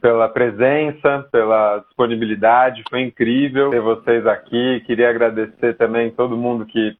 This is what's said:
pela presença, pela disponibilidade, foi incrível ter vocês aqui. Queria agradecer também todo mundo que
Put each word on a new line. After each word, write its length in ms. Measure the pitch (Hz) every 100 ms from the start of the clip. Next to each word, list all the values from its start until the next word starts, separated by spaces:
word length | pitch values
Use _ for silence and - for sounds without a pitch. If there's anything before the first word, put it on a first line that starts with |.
pela 280 | 120 117 110
presença, 1000 | - 120 101 127 147 151 147 147 139 139
pela 460 | 120 110 110 107 104
disponibilidade, 1040 | - - 120 117 113 107 110 123 127 117 113
foi 140 | 127
incrível 680 | 127 - 117 127 143 131 139
ter 100 | 120
vocês 460 | 110 113 - 117 107
aqui. 540 | 104 - 117 123 123 -
Queria 240 | 117 120
agradecer 680 | 113 117 110 110 - 120 113
também 340 | 113 117 117
todo 260 | 113 123 117
mundo 280 | 120 117
que 280 | 110 117 107 107